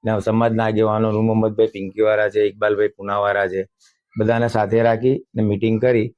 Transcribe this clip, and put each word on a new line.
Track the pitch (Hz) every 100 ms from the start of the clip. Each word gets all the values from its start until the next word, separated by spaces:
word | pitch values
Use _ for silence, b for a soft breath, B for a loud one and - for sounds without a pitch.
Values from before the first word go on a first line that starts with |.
| 113
ને | 110
સમાજના | 98 110 117 110 113
આગેવાનો | 107 110 107 110
રૂમ | 107 110
મોહમ્મદભાઈ | 110 110 107 110
પિંકીવાળા | 101 98 107 107 107 107
છે, | 104
ઇકબાલભાઈ | 104 98 107 101 104
પુનાવાળા | - 98 101 101 101 95
છે, | 95 95 _ b b _ -
બધાને | 107 117 117
સાથે | 113 104 113
રાખી | 117 113 127 135 - -
ને |
મીટિંગ | 107 101 113 110
કરી. | 123 120 110